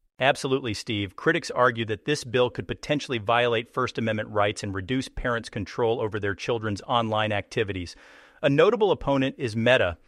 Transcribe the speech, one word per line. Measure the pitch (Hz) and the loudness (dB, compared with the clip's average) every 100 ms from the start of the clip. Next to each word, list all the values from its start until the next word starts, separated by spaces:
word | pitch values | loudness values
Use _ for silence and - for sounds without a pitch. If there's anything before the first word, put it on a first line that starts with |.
| _ - | _ 0
Absolutely, | 131 135 139 135 127 | 0 2 0 0 0
Steve. | 101 - 107 98 - | -4 -4 -4 -4 -2
Critics | 160 165 - | 0 0 -2
argue | - 123 117 110 | 2 2 2 -4
that | 104 - | -4 -2
this | 147 | -4
bill | 123 123 123 | 0 2 2
could | - - | 0 -8
potentially | 117 - 147 - 120 | -8 -2 -4 -2 -4
violate | 101 120 120 113 123 | 2 2 4 0 -2
First | - 123 - | -4 -2 -2
Amendment | 113 107 113 | -2 -2 -2
rights | 104 104 107 | 0 2 0
and | 104 | -6
reduce | 95 92 131 - | -6 -4 -4 -4
parents' | - 131 117 110 | -6 -4 -4 -6
control | 117 98 - 117 123 | -8 -6 -2 0 0
over | 110 104 | -2 -2
their | 101 95 | -4 -4
children's | - 117 110 98 - | -4 -2 -2 -4 -2
online | 123 113 107 107 | 0 0 0 0
activities. | 104 - - 101 92 85 - - - - _ | -2 -2 -2 -2 -4 -8 -12 -20 -20 -20 _
A | 151 | 2
notable | 143 185 220 208 | 6 6 6 2
opponent | 147 - 139 135 135 | 2 0 0 0 -2
is | 127 110 | -4 0
Meta, | 117 127 92 82 | 4 4 4 -2